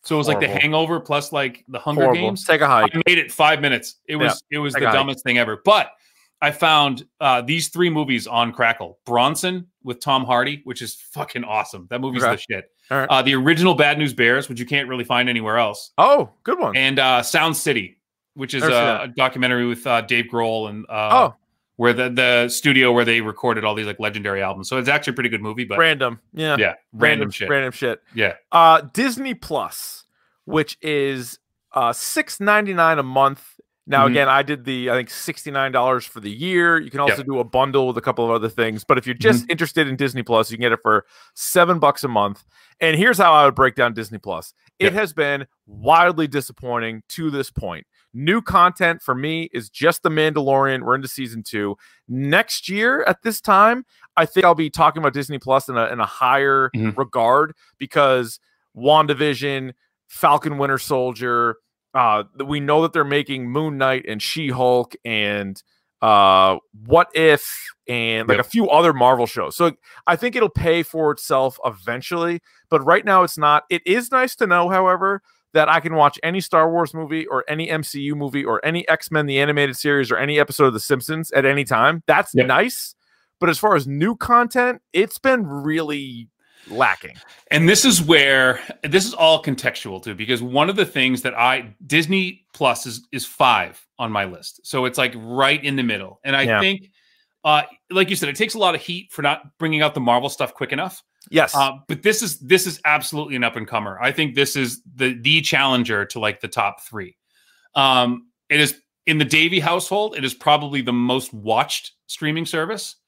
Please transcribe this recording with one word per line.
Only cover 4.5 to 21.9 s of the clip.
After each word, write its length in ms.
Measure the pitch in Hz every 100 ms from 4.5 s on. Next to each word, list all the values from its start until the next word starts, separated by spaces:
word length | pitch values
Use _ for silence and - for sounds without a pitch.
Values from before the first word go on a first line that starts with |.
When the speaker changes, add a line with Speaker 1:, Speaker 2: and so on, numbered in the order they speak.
Speaker 2:
Yeah. 60 | 147
Speaker 1:
it 40 |
was 120 | 143
Speaker 2:
Take 80 | 135
Speaker 1:
the 60 | 120
Speaker 2:
a 20 |
hike. 100 | 135
Speaker 1:
dumbest 240 | 135 131
thing 140 | 131 120
ever. 220 | 110 107 -
But 260 | 208 - - _ _ _ _
I 100 | 147
found, 560 | 147 165 156 143 120 - _
uh, 220 | 143 123
these 280 | 123 165 156
three 200 | 170 175
movies 380 | 156 139 120 101
on 240 | 117 117
Crackle. 480 | 113 117 117 87 - -
Bronson 600 | 120 131 156 185 185 175 _
with 160 | 131 123
Tom 240 | - 135 123
Hardy, 360 | 123 135 143
which 200 | 139 120
is 100 | 113 -
fucking 480 | - 147 143 131
awesome. 440 | 107 107 101 98 90
That 120 | 120
movie's 220 | 131 123
Speaker 2:
Okay. 120 | 120 104
Speaker 1:
the 60 | -
shit. 180 | 98 - _ _
Speaker 2:
All 60 | 135
right. 80 | 135
Speaker 1:
Uh, 120 | 135
the 100 | 131
original 400 | 135 135 160 185
Bad 240 | 151 147 147
News 160 | 147
Bears, 340 | 117 120 131 139
which 120 | 120
you 60 | 123
can't 200 | 143 127
really 180 | 127 120
find 220 | 123 123
anywhere 300 | 120 107 113
else. 340 | 110 104 - -
Speaker 2:
Oh, 320 | 208 285 127 _
good 160 | - 359
one. 160 | 139 131
Speaker 1:
And, 220 | 135 135
uh, 240 | 131 123
Sound 340 | 120 165 160 151
City, 400 | 160 123 92 _ _ _ _ -
which 180 | 135
is, 80 | 139
Speaker 2:
Never 120 | 151
seen 80 | 123
Speaker 1:
uh, 140 | 117 110
Speaker 2:
that. 60 | 135
Speaker 1:
a 20 |
documentary 580 | 120 131 127 127 123 120
with, 220 | 120 135
uh, 140 | 117
Dave 240 | 107 120 117
Grohl 440 | 120 113 113 110
and, 160 | 104 -
uh, 420 | 110 107 240 180
Speaker 2:
Oh. 40 | - _ _ _ -
Speaker 1:
where 160 | 120